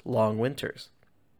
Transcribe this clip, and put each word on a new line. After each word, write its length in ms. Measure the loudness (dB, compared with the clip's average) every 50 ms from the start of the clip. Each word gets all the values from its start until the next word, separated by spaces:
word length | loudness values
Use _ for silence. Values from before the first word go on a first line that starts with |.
| -6
long 340 | -2 2 4 4 4 4 2
winters. 520 | 0 -2 -2 -4 -6 -8 -8 -10 -16 -20 _ _ _ _ _ _ _ _ _